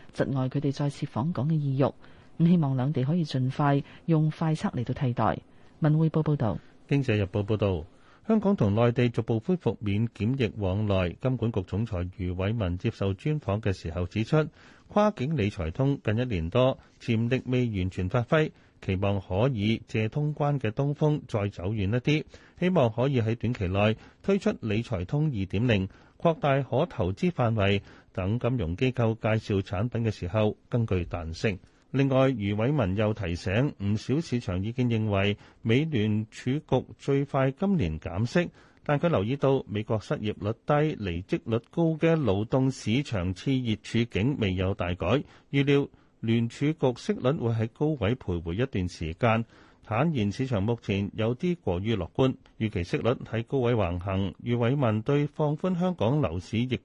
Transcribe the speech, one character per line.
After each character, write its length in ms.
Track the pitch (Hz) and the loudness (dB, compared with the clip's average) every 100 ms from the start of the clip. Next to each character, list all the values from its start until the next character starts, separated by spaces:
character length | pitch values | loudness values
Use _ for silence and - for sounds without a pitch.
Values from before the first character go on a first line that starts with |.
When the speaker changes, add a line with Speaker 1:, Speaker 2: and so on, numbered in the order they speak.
| - - | -8 -4
Speaker 1:
窒 160 | 135 | -2
礙 180 | 135 131 | 0 -2
佢 100 | 143 | -2
哋 120 | 139 | -2
再 180 | 135 143 | -2 -2
次 160 | - 151 | -4 -6
訪 260 | 107 147 | -4 -2
港 160 | 175 143 | -2 0
嘅 60 | |
意 240 | 156 143 135 | 0 0 2
欲。 60 | |
咁 640 | 131 - - - - - 165 | 0 0 -14 -20 -10 2 4
希 80 | 175 | 4
望 180 | 143 131 | 4 0
兩 160 | 131 | 0
地 120 | 156 | 0
可 100 | 131 | 0
以 100 | 175 | 0
盡 280 | 151 135 127 | 0 -2 -2
快 320 | - 147 143 - - - | 0 2 2 0 -6 0
用 240 | 160 156 | 2 2
快 240 | - 160 156 | 0 -2 0
測 160 | 202 | -2
嚟 120 | - | -4
到 100 | 113 127 | -4 -2
替 180 | 131 | -2
代。 240 | 120 107 - - - - - | 0 0 0 -6 -20 -20 -2
文 180 | 156 151 | 2 4
匯 120 | 160 | 2
報 140 | 160 | 2
報 120 | 156 147 | 0 0
道。 220 | 117 78 - - - | 0 -2 -8 -16 -2
Speaker 2:
經 80 | 143 | 0
濟 140 | 127 107 | 2 2
日 80 | |
報 200 | 95 107 | 0 -2
報 140 | 101 107 | 0 2
道， 280 | 101 87 - - - - - | 2 0 -4 -16 -20 -8 0
香 120 | 220 | 2
港 160 | 196 202 | 2 2
同 200 | 104 104 | 4 4
內 160 | 120 | 4
地 180 | 120 123 | 4 2
逐 140 | 120 | 0
步 160 | 107 113 | 0 0
恢 180 | - 180 | 0 -2
復 200 | 120 - | -2 -2
免 280 | 104 101 117 | 0 0 0
檢 280 | - 104 135 | -2 -2 0
疫 160 | 107 104 | -2 -2
往 280 | 95 98 104 | -2 0 2
來。 240 | 95 90 - | 2 0 -2
金 180 | 127 127 | -2 0
管 140 | 117 | 0
局 120 | 110 | -2
總 240 | 92 95 117 | -2 -2 -2
裁 200 | 90 90 - | -4 -6 -4
余 140 | 90 | -4
偉 240 | 90 95 117 | -2 -2 0
文 220 | 90 90 | -2 -2
接 140 | 113 | -4
受 240 | - 98 98 | -2 -2 -2
專 260 | 151 151 | -2 -2
訪 180 | - 101 | -2 -2
嘅 140 | 107 | 0
時 160 | 92 85 | -2 -4
候 160 | 90 90 | -4 -4
指 180 | 107 | -2
出， 240 | 113 156 156 - - - - | 0 0 0 -6 -20 -20 -4
跨 200 | 208 214 | 0 2
境 260 | 208 131 156 | 0 -2 0
理 140 | 101 | 0
財 220 | - 80 | 0 -4
通 280 | - 135 139 | 0 0 0
近 120 | - 107 | 0 -2
一 80 | 127 | 0
年 260 | 101 80 | -2 0
多， 260 | 120 127 - - _ | 2 2 0 -8 _
潛 260 | - 110 117 | -2 0 2
力 100 | 127 - | 0 0
未 200 | 127 120 101 | 0 0 0
完 100 | 92 | -2
全 200 | - 92 | -2 -2
發 120 | 123 | -2
揮， 300 | 113 160 156 - _ _ | 2 2 2 -4 _ _
期 160 | - 92 | -2 0
望 220 | 101 101 | 0 -2
可 300 | - 92 131 117 | -2 0 0 2
以 260 | 104 113 - | 0 0 -2
借 200 | 113 110 | -4 -2
通 280 | 147 151 147 | -2 -2 -2
關 240 | 147 143 | -2 0
嘅 100 | 107 | -2
東 240 | - 139 | -2 -2
風 280 | 147 151 151 - | 0 0 0 -2
再 200 | 110 101 | -2 -2
走 220 | - 87 | -4 -4
遠 240 | 110 95 123 | -2 0 0
一 40 | |
啲， 240 | 147 151 - - - - | 0 0 -2 -16 -20 -4
希 100 | 180 | 0
望 220 | 185 120 | 4 2
可 160 | 113 135 | 2 0
以 120 | 131 | 2
喺 120 | 110 117 | 0 0
短 180 | 107 123 | -2 -2
期 120 | 90 | 0
內 300 | 98 107 110 - - | 2 2 0 -6 -8
推 160 | - 196 | 0 0
出 180 | 202 - | 0 -2
理 220 | 110 104 | -2 -2
財 220 | 117 92 90 | -2 -4 -2
通 260 | 147 156 110 | -2 0 -2
二 100 | 95 | -2
點 200 | 95 123 | 0 2
零， 220 | 104 98 - - - | 2 0 -6 -20 -2
擴 180 | 170 160 | 0 2
大 240 | 147 139 | 2 0
可 240 | 131 120 175 | 0 0 -2
投 260 | - 90 | -2 -2
資 200 | 95 180 | 0 -2
範 240 | - 117 113 | 0 0 2
圍， 260 | 98 101 - - - | 2 0 -2 -18 -14
等 260 | - 92 120 | -6 -2 -2
金 180 | 120 127 | -2 -2
融 180 | 80 90 | -2 -2
機 160 | 131 | -2
構 240 | 120 113 110 | 0 0 0
介 140 | 110 | 0
紹 320 | 110 - 101 | 0 0 -2
產 260 | - 92 120 | -2 -2 -2
品 160 | 117 117 | -2 -2
嘅 60 | |
時 160 | - 87 | -2 -2
候 280 | 110 107 - - | 0 0 -2 -4
更 160 | 123 113 | -2 0
具 180 | 95 85 | 0 -2
彈 280 | 87 80 | -6 -8
性。 240 | 82 113 90 - _ _ 135 | -4 -2 -4 -8 _ _ 0
另 140 | 139 | 2
外， 180 | 131 135 | 4 4
余 280 | 123 101 104 | 2 -2 0
偉 200 | 117 151 | 0 2
文 200 | 95 98 | 0 2
又 180 | 107 | 0
提 220 | 107 92 85 | 0 -4 -4
醒， 360 | 92 101 143 - | -2 0 0 -2
唔 180 | 98 107 | -2 -2
少 220 | - 151 | 0 -2
市 200 | 165 123 | -2 -4
場 240 | 110 90 | -2 -4
意 80 | 104 | -4
見 160 | 120 123 | -2 0
認 220 | 113 110 | 0 0
為 260 | 101 101 104 - - | 2 0 -2 -8 -6
美 240 | 113 120 160 | 0 2 2
聯 400 | 131 107 107 107 | 0 2 0 -2
儲 340 | - 123 143 - | -6 -4 -4 0
局 180 | 131 - - | -2 -2 -6
最 260 | - 139 | -2 0
快 280 | 139 135 135 | 0 0 0
今 260 | 135 196 185 | 0 0 0
年 220 | 87 78 | 0 -2
減 260 | 82 87 120 | -6 -4 0
息， 240 | 180 175 - - _ | 0 -2 -6 -20 _
但 140 | - 143 | -2 0
佢 100 | 175 | 2
留 140 | 117 | 0
意 120 | 104 139 | 0 0
到 280 | 135 135 - | 2 2 0
美 160 | 104 | -6
國 160 | 107 110 | -2 -4
失 160 | - 139 | -2 -4
業 180 | 104 - | -4 -4
率 140 | 101 113 - | -4 -4 0
低、 80 | 147 156 - | 0 0 -2
離 260 | 98 85 | -4 -6
職 180 | 95 170 - | -4 -6 -2
率 140 | 110 - | -4 -2
高 140 | - 165 156 | -2 0 2
嘅 240 | 165 165 | 2 2
勞 260 | 123 95 110 | 2 0 2
動 260 | 135 131 | 2 2
市 320 | 131 104 120 | 0 0 0
場 320 | 143 107 90 92 | 0 -2 -2 -2
熾 340 | 143 131 120 | -2 0 0
熱 60 | 104 | -4
處 260 | - 113 117 | -2 -2 0
境 260 | 87 120 151 | 0 0 0
未 160 | 101 92 | 0 0
有 180 | 92 | -2
大 180 | 101 87 87 | -2 -4 -2
改， 260 | 85 131 - - _ | 0 0 -2 -14 _
預 120 | 139 | 0
料 240 | 139 143 143 - _ _ | 2 2 0 -8 _ _
聯 280 | 113 117 117 | 0 0 0
儲 240 | - 143 | -2 -2
局 260 | 160 135 123 | 0 0 0
息 140 | - | -4
率 180 | 208 127 | -2 0
會 160 | 123 117 | 0 0
喺 180 | 113 113 | 0 -2
高 140 | - 151 147 | -2 -2 0
位 120 | 113 127 | -2 -2
徘 260 | - 87 | -2 -4
徊 120 | 82 | -4
一 120 | 90 135 | -4 -2
段 240 | 101 90 | -2 -4
時 240 | - 80 | -4 -8
間， 320 | 82 120 113 113 - - _ - | 0 2 2 -2 -12 -20 _ -4
坦 280 | 113 165 | 0 0
言 180 | 143 104 | 0 -2
市 160 | 98 131 | -2 -2
場 160 | 107 | 0
目 160 | 104 117 | 0 -2
前 300 | - 98 101 | -2 -2 -2
有 220 | - 110 120 | -2 -2 0
啲 220 | 180 170 | -2 -2
過 180 | - 90 | -2 -2
於 140 | 104 110 | 0 -2
樂 120 | 82 | -2
觀， 240 | - 131 127 - - | 2 2 0 -10 -4
預 120 | 110 | -4
期 140 | 101 87 | -2 -2
息 120 | 117 | -2
率 120 | 110 131 - | 0 -2 -4
喺 140 | 110 | -8
高 140 | 117 139 | -4 -2
位 180 | 117 120 | 0 2
橫 240 | 87 87 | 0 -2
行。 340 | 95 95 98 - | -2 -2 -2 -4
余 140 | 117 120 | -4 0
偉 220 | 117 147 | 2 2
文 240 | 120 107 | 2 0
對 260 | 110 143 147 | 0 0 0
放 300 | - 151 151 | -2 -2 0
寬 200 | 185 180 | -2 0
香 160 | 180 | -2
港 280 | 180 107 151 | 0 2 2
樓 180 | 117 90 | 0 -2
市 180 | - 107 | -4 -2
逆 220 | 127 117 | -2 -2